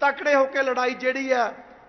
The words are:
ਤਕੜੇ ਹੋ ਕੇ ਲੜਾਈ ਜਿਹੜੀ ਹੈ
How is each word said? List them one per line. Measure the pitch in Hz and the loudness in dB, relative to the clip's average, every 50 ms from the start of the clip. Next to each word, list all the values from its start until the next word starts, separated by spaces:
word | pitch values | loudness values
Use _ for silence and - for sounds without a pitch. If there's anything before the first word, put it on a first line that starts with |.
ਤਕੜੇ | 285 294 - - - 294 285 | 0 0 0 0 0 2 4
ਹੋ | 277 269 | 4 2
ਕੇ | 262 277 277 269 | 2 0 0 0
ਲੜਾਈ | 269 254 247 254 254 262 | 0 0 0 -2 -2 -2
ਜਿਹੜੀ | 202 254 254 254 269 269 262 254 | -2 -2 -2 -2 -2 -2 0 0
ਹੈ | 247 233 202 - - - - - - - | 0 0 -2 -4 -8 -16 -20 -20 -20 -20